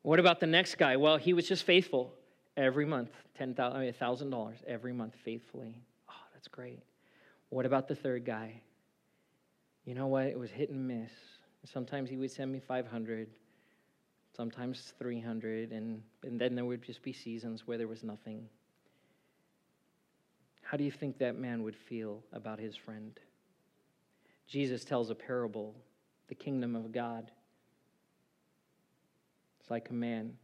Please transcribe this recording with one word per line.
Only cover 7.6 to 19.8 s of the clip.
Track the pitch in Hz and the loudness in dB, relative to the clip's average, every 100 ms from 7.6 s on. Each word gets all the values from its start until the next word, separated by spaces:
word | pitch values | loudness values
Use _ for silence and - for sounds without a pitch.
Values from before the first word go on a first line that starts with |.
| 127 | 4
about | 135 131 | 4 4
the | 131 | 0
third | 139 123 120 | 2 0 0
guy? | 110 110 113 - _ _ _ _ _ _ _ _ _ _ _ - | -4 -6 -12 -20 _ _ _ _ _ _ _ _ _ _ _ -10
You | 123 | -2
know | 135 | 2
what? | 135 135 | 4 2
It | 127 | 0
was | 120 | -6
hit | - 147 | -2 -2
and | 135 127 | 0 -2
miss. | 120 117 - - - _ _ | -4 -6 -14 -20 -20 _ _
Sometimes | - 135 120 143 127 | -10 -8 -4 -4 -4
he | 131 | -4
would | 131 | -4
send | - 135 | -4 -4
me | 131 | -6
five | - 127 120 | -2 -4 -2
hundred, | 113 110 113 110 - _ _ _ _ _ _ _ _ _ - | -6 -4 -4 -6 -12 _ _ _ _ _ _ _ _ _ -8
sometimes | 117 120 123 123 - - | -8 -4 -6 -6 -12 -8
three | 123 120 | -4 -4
hundred, | 117 113 110 113 113 | -4 -4 -2 -4 -4
and, | 110 113 113 110 _ | -4 -6 -6 -10 _
and | 135 120 | -6 0
then | 123 123 | 0 2
there | 123 | -2
would | 123 | -4
just | 120 113 | -8 -10
be | 135 | -10
seasons | 127 117 113 117 113 - | -10 -8 -8 -6 -8 -6
where | 117 | -4
there | 113 | -4
was | 110 | -4
nothing. | 113 104 113 110 113 _ _ _ _ _ _ _ _ _ _ _ _ _ | -8 -10 -10 -12 -14 _ _ _ _ _ _ _ _ _ _ _ _ _